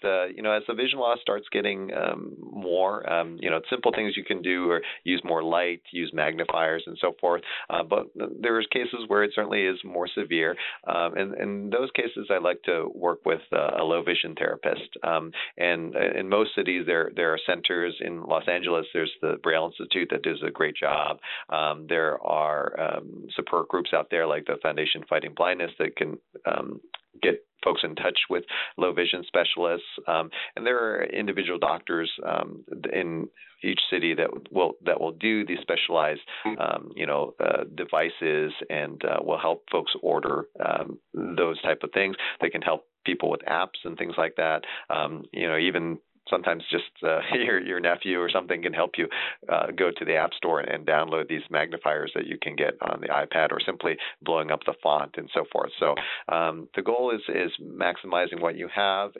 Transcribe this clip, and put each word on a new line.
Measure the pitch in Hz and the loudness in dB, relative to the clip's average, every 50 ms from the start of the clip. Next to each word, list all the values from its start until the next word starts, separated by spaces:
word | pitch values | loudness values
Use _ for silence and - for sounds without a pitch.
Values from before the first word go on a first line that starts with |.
| - | 0
uh, | 101 95 92 90 | 0 2 2 2
you | 92 92 - 107 | 0 -2 -2 0
know, | 107 107 | 2 2
as | 107 104 | 2 0
the | - 117 | -2 -2
vision | 110 127 131 135 135 | 0 0 0 0 2
loss | 123 117 117 120 - | 2 2 2 0 -2
starts | - 104 107 104 - - | -4 -6 -6 -4 -2 -2
getting, | 104 101 104 98 95 95 95 - | 0 0 0 0 -2 -4 -6 -4
um, | 80 85 85 80 78 82 80 78 - | -2 -2 -2 -2 -4 -6 -10 -12 -14
more, | - - - 104 95 90 87 92 92 95 104 - - - | -14 -12 -10 -8 -2 0 2 2 4 2 2 -2 -2 0
um, | 85 85 85 85 85 82 | 0 0 0 -2 -4 -6
you | - 90 | -2 0
know, | 80 80 - - | 0 0 0 -2
simple | 127 123 - 120 - | -2 2 2 2 2
things | 107 107 101 - | 2 0 -2 -2
you | 101 - | -4 -4
can | - 101 90 85 | -4 -4 -2 0
do | 90 90 90 90 87 | 0 0 2 2 2
or | 85 85 - - - - - | 2 2 0 -4 -8 -6 -2
use | 87 90 87 - | 0 0 0 0
more | 85 85 80 80 | 0 0 0 2
light, | 82 82 87 90 87 85 85 - - - | 2 2 2 2 2 -2 -4 -8 -8 -6
use | 87 82 73 82 | -4 -4 -2 0
magnifiers | 78 76 80 80 80 85 - - 82 82 80 80 82 - | 0 0 0 0 0 -2 0 0 2 2 2 0 0 -4
and | 85 82 - | -8 -4 -2
so | - 87 82 - | 0 0 0 2
forth. | - 87 87 85 - - - - - - | 2 2 2 2 0 -4 -8 -8 -6 -2
Uh, | - 85 85 | -2 -2 0
but | 80 98 104 - - - - - - - - | 2 2 0 0 -2 -4 -6 -6 -6 -4 -2
there's | - 120 113 113 110 - - | 0 2 2 2 2 0 0
cases | 127 123 120 - 117 113 107 | -2 -2 -2 -4 -6 -2 2
where | 101 104 104 | 4 4 4
it | 104 - | 4 2
certainly | - 107 98 104 104 95 | 0 0 2 2 2 4
is | 92 92 90 - | 2 2 0 -4
more | 95 90 87 90 90 | -6 -4 -4 -4 -2
severe. | - - - 78 85 82 80 82 90 - - - - - - | -2 -4 -2 0 2 2 2 2 0 -2 -4 -8 -8 -6 -4
Um, | 85 85 85 85 85 82 | -2 0 0 0 0 0
and | 95 98 98 101 - | -2 -2 -2 -2 -4
in | 101 101 101 101 101 104 | -2 -2 -2 -4 -2 -2
those | 117 120 131 131 - | 0 0 0 0 0
cases, | - 120 117 - 107 104 - | -2 -2 -2 -4 -6 -2 0
I | 101 92 | 2 2
like | 85 87 90 - - | 4 2 0 2 0
to | 95 87 82 80 82 - | 0 0 2 0 -2 -2
work | - 87 87 85 - - | 0 0 0 0 2 2
with, | - 82 78 - - - | 0 0 0 0 0 0
uh, | 80 76 78 - - | 2 2 2 2 2
a | 80 | 2
low | 80 85 85 85 | 2 2 2 2
vision | 87 85 - - 82 80 | 2 0 0 0 -2 -2
therapist. | - 82 78 - - - 78 - - - - - - - | -2 0 0 0 0 0 0 0 -2 -4 -8 -10 -6 -2
Um, | 82 82 80 80 80 - - - - - | 0 0 0 0 -2 -6 -10 -10 -10 -4
and | - 87 87 85 82 82 82 - | 0 2 2 2 0 -2 -2 0
in | - 95 87 - 92 95 95 | 2 2 2 2 0 0 2
most | 101 104 110 104 - | 4 4 4 2 0
cities, | 104 - 92 90 87 80 | 0 0 0 0 0 0
there, | 82 85 82 80 - - | 2 2 2 2 2 0
there | 92 87 82 80 | 2 2 2 2
are | 78 - | 2 0
centers. | - 87 82 - - 90 85 85 87 82 - | 0 0 0 0 0 0 0 0 -2 -2 -4
In | - 87 87 85 82 | -6 -6 -6 -6 -2
Los | - 78 80 - 90 | 0 0 0 2 2
Angeles, | 87 87 87 87 85 82 78 - - | 0 0 2 2 2 0 0 0 0
there's | 85 80 76 - - | -2 -2 -2 -2 -2
the | - 78 76 - - | -2 -2 -2 0 2
Braille | 82 80 80 80 | 2 4 4 2
Institute | 87 - - 87 - - 92 85 - | 0 -2 -6 -4 -2 0 0 2 2
that | 80 - - | 0 0 0
does | 82 78 67 - | 0 -2 0 -2
a | - | -2
great | - - 80 78 78 | 0 2 0 0 2
job. | - 76 71 73 76 73 76 78 - - - - - - - | 0 0 2 2 2 0 0 -2 -6 -8 -10 -10 -10 -6 -2
Um, | - 78 78 76 76 78 78 76 | 0 0 2 0 0 -2 -2 0
there | 85 82 80 76 71 - - | 2 2 2 2 0 0 0
are, | - 80 78 76 76 76 73 - - - - | 2 2 4 4 2 2 0 0 -2 -2 0
um, | 80 78 - - - - - - - - - | 0 0 0 -2 -4 -8 -12 -14 -12 -6 -4
support | - - - - 85 80 - | -4 -2 0 0 0 2 2
groups | - 90 87 - - | 0 0 0 2 2
out | 80 76 - | 2 2 2
there | 87 85 80 | 2 2 2
like | 78 76 76 73 | 2 2 0 0
the | - - - - | -2 -2 0 0
Foundation | 78 73 78 78 - - 80 - - | 0 0 0 0 0 0 -2 -2 0
Fighting | - 76 76 76 76 | 0 0 0 -2 0
Blindness | - 87 90 90 87 85 82 - - | 2 2 2 2 0 -2 -4 -2 -2
that | 80 80 - | -2 -2 0
can, | - 80 78 80 - - _ - - - | -2 -2 -2 -4 -6 -12 _ -18 -6 -2
um, | - - - - - - - - - - - _ _ - - - | 0 0 0 -2 -4 -8 -12 -12 -14 -16 -16 _ _ -6 0 2
get | 90 - - - _ _ _ - | 2 2 2 -2 _ _ _ 0
folks | 92 85 - - | 2 2 2 0
in | 80 78 | -4 -4
touch | - - 90 90 - - - | -2 -2 0 2 0 0 0
with | 90 90 87 - - - - - - | 0 -2 -2 -4 -6 -6 -6 -6 -2
low | - 90 90 82 | 0 0 2 2
vision | 87 87 85 - 90 87 | 2 2 2 0 -2 -4
specialists. | - - 90 85 - - 90 87 85 87 85 - - - - - - | 0 2 2 4 4 2 2 2 2 0 0 -4 -8 -14 -6 -2 0
Um, | 82 82 82 82 - - - - - | 2 2 2 0 -6 -10 -10 -8 -8
and | - 117 | -2 0
there | 120 123 120 | 2 2 2
are | 117 110 104 87 82 | 2 0 0 0 0
individual | - - - 107 98 - 95 87 90 90 85 | 0 0 -2 -2 0 0 0 0 0 0 2
doctors, | 85 73 80 85 - - 87 82 82 82 - - - | 2 2 2 0 -2 -2 -2 0 0 -2 -4 -4 -4
um, | 82 80 80 80 82 82 82 - - - - - - - | -2 -2 -2 -2 -4 -8 -12 -14 -12 -8 -6 -4 -2 0
in | - 87 85 82 80 80 - - - - - - _ - | 0 0 -2 -2 -4 -6 -6 -10 -16 -20 -20 -14 _ -2
each | 95 95 - - - | -2 0 0 0 0
city | - 87 85 82 80 | 2 2 2 2 2
that | 82 82 - - - - - | 2 2 0 -2 -4 -10 -2
will, | - - 90 82 - - 85 | 2 4 4 4 2 0 0
that | 87 80 - | 2 2 2
will | 80 82 82 | 0 -2 -2
do | 80 104 110 110 104 98 | 0 0 2 2 2 2
these | - 90 87 | 0 -2 -2
specialized, | - - 85 82 - - 85 80 76 78 76 76 - - - - - - - - | 0 0 0 2 2 2 4 4 4 4 2 -2 -6 -10 -12 -6 -6 -4 -2 0
um, | 80 78 78 78 - - - | 0 0 -2 -2 -4 -8 -6
you | - 80 | -4 -2
know, | 73 71 71 71 - - - | 0 0 0 0 -2 -2 0
uh, | 50 50 - - - - 71 | 2 2 2 2 0 -4 -6
devices | - 85 - - 78 82 85 - - 85 78 76 78 78 76 73 - - - | -6 -4 0 2 2 2 2 0 0 0 2 2 2 2 0 -2 -6 -6 -4
and, | 78 76 73 73 76 76 - | -4 -2 -4 -4 -4 -2 -2
uh, | - 76 76 78 | 0 0 0 0
will | 82 80 80 | 0 0 2
help | - 82 85 - - - | 2 2 0 0 -2 -2
folks | - 85 78 - - - - | 0 0 0 0 -2 0 2
order, | 82 80 76 - 73 73 76 - - - - - | 2 2 2 2 0 0 -2 -2 -4 -4 -2 0
um, | - - - - - 64 60 _ _ - | 0 0 0 -2 -4 -8 -12 _ _ -6
those | - 92 87 87 92 87 85 80 - - | -6 -4 -2 0 2 2 2 2 0 0
type | 85 78 - - | 0 0 0 -2
of | - - | -2 0
things. | 95 98 95 95 - - - - - | 0 0 0 0 -4 -6 -6 -4 -2
They | - 82 | -2 -2
can | 82 85 - | -2 -2 0
help | 87 80 78 - _ _ _ - | 0 0 0 -2 _ _ _ -4
people | - - - 82 80 | -2 -2 0 0 0
with | - - - | 0 0 0
apps | - 78 85 92 92 - - - | 0 0 0 0 -2 -4 -8 -10
and | 87 82 | -10 -6
things | 80 87 85 85 - | -6 -6 -4 0 0
like | 82 80 - | 0 0 0
that. | - 82 80 78 78 - - - - - - | 0 0 2 0 0 -2 -6 -10 -10 -6 -2
Um, | - 78 76 73 80 78 - - - | -2 0 0 -2 -4 -8 -12 -10 -6
you | - 87 82 | -4 -2 0
know, | 80 80 | 2 2
even | 85 90 82 85 82 85 82 - - _ _ _ _ - | 2 2 2 0 -2 -2 -4 -6 -10 _ _ _ _ -2
sometimes | 95 92 87 90 85 82 - - | -2 0 2 0 -2 -2 -2 -2
just, | - 87 - - - - - | -2 -2 -4 -6 -8 -4 0
uh, | 80 80 - - | 0 2 2 0
<laughs> | - - | 0 0
your, | 123 120 123 104 92 | 0 2 2 2 2
your | 92 92 92 90 | 0 -2 -2 0
nephew | 85 85 87 - - 95 90 87 | 2 2 2 2 0 0 0 0
or | 87 85 | 2 2
something | 80 92 87 87 90 85 87 | 0 0 0 0 -2 -2 -2
can | 87 80 | -2 0
help | 82 82 - - | 0 0 0 0
you, | - 82 82 - - - - - - - - 85 | -2 -2 -2 -2 -4 -6 -6 -8 -8 -4 0 0
uh, | 80 80 82 87 | 2 2 0 0
go | 90 92 87 | 2 2 2
to | 85 - 85 | 2 0 0
the | 80 82 | 2 2
App | 78 80 82 - | 2 2 2 0
Store | - - 85 80 73 | -2 0 0 2 2
and, | - - | 0 0
and | 78 78 78 | -2 -2 2
download | 78 78 76 80 80 78 80 78 76 | 2 4 4 4 2 0 0 0 -2
these | 80 76 - - | -4 -6 -4 -2
magnifiers | 82 78 78 85 82 82 - 76 76 76 73 73 - | 0 0 0 0 -2 -2 0 0 0 0 0 -2 -4
that | 82 80 - | -4 -4 -4
you | - - | -6 -6
can | - - 76 | -6 -6 -2
get | 73 73 73 - - | 0 0 0 0 -2
on | - - 78 78 | -4 -4 -4 -4
the | - - | -2 0
iPad | 71 71 76 - - 80 78 - | 0 0 0 0 2 2 2 2
or | - - - | 2 0 -2
simply | - 90 87 - 85 80 - - - - - - | -2 -4 -2 -2 -2 -2 -2 -4 -8 -10 -8 -2
blowing | 80 82 80 76 76 76 | 0 0 0 2 0 -2
up | 73 - | -2 0
the | - - - - | -2 -2 0 2
font | 78 73 73 71 69 - | 2 2 2 2 -2 -6
and | 80 82 - - | -10 -10 -4 -2
so | - - - | -2 -2 0
forth. | - - - - - - | 0 -2 -2 -2 -2 0
So, | 87 76 71 - - - - - - - 85 | 2 2 2 2 -2 -4 -6 -8 -4 -2 0
um, | 82 82 82 80 82 82 - - | 2 2 0 0 -4 -8 -8 -6
the | 98 92 | -2 0
goal | 104 117 120 127 123 113 | 2 2 2 2 0 0
is, | 104 - - | -2 -2 -2
is | - 90 90 87 - - | 0 0 0 -2 -4 -8
maximizing | 76 80 85 92 90 87 87 - - 95 90 87 90 87 87 85 | -10 -10 -4 0 0 0 0 -2 -4 0 2 2 2 2 0 0
what | 85 85 82 | -2 -2 -2
you | 82 87 87 - | -2 -6 -4 -2
have. | 101 101 98 95 98 101 101 - - | 0 2 2 2 2 0 -2 -6 -6